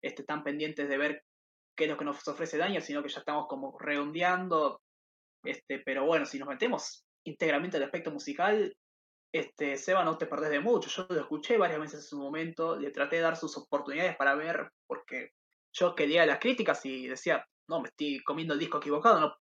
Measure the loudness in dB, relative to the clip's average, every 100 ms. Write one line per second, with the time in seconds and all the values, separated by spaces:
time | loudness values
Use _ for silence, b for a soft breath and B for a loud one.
0 | -8 -10 -6 -6 -4 -4 -4 -4 -2 0
1 | 0 -2 _ _ _ _ _ -2 -2 0
2 | -4 -4 -6 -6 -4 0 0 0 -2 -6
3 | -4 -8 -2 -2 -2 -6 -8 -8 -4 -2
4 | -2 0 2 2 2 2 2 -2 _ _
5 | _ _ _ _ -8 -8 _ -8 -4 0
6 | 4 2 2 -6 -6 0 0 0 -4 -12
7 | _ _ -14 -2 2 2 0 -2 -2 -4
8 | -6 -8 -8 -2 2 4 2 -2 _ _
9 | _ _ _ -4 -4 -4 -4 -2 2 4
10 | 4 0 -2 -2 0 0 4 2 2 -6
11 | -2 -2 -2 -6 2 4 4 2 -6 -10
12 | -12 -8 -6 -4 -6 -2 -2 0 -4 -2
13 | 0 2 2 0 -6 -8 -2 -2 -2 0
14 | 0 2 2 2 0 -2 -4 _ _ -10
15 | -8 -10 -10 _ _ _ _ 0 2 2
16 | 2 6 6 6 2 2 2 0 -2 -8
17 | -8 -6 0 0 0 _ _ -4 -4 _
18 | -4 -2 -2 -2 0 -2 0 -2 0 4
19 | 6 8 6 0